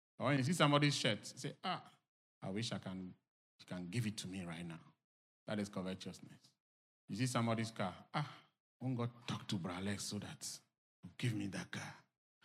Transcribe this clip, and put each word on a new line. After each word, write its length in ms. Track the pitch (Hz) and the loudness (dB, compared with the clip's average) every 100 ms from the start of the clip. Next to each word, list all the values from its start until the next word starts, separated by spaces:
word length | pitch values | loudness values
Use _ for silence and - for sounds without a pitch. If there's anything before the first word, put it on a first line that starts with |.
| _ - | _ -2
Or 80 | 120 | 4
when 120 | 139 | 4
you 60 | |
see 80 | 127 | 4
somebody's 440 | 165 147 143 147 127 | 6 8 8 8 6
shirt, 280 | 127 104 - | 2 2 -4
say, 260 | - 139 - | -8 -8 -4
"Ah, 200 | 190 170 - - _ _ _ _ | -4 -4 -6 -20 _ _ _ _
I 80 | 95 | -4
wish 220 | 101 120 | -2 -2
I 60 | 98 | -2
can, 360 | 95 92 92 - _ _ _ - | -4 -6 -8 -10 _ _ _ -18
you 60 | - | -8
can 200 | 92 87 | -6 -2
give 180 | 120 107 | -2 -2
it 100 | 104 | -2
to 100 | 92 | -6
me 160 | 95 | -6
right 220 | 87 82 85 | -6 -6 -8
now." 140 | 160 - _ _ _ _ _ - | -10 -16 _ _ _ _ _ -2
That 120 | 107 | 0
is 100 | 101 | 0
covetousness. 720 | 101 92 95 92 - - - - _ _ _ _ _ - | -2 -4 -4 -6 -10 -14 -18 -20 _ _ _ _ _ -6
You 80 | 101 | 0
see 100 | 127 | 2
somebody's 440 | 123 117 113 110 | 4 4 2 0
car. 240 | - 95 90 - | 0 -2 -2 -4
Ah, 160 | 156 147 - - _ _ - | -2 -2 -6 -20 _ _ -6
won't 160 | 127 120 | -2 0
God 140 | 120 - - | 0 -2 -4
talk 200 | 127 - | -4 -2
to 80 | 202 | -2
Bra 180 | 175 180 | -2 -2
Alex 260 | 196 202 | -2 -2
so 140 | - 208 | -2 -4
that 280 | - 156 - - - _ _ _ | -6 -8 -8 -10 -14 _ _ _
he'll 100 | - - | -16 -2
give 160 | 123 104 | 0 0
me 100 | 101 | -2
that 220 | 90 87 | -4 -6
car? 240 | 85 - - _ _ _ _ | -8 -8 -12 _ _ _ _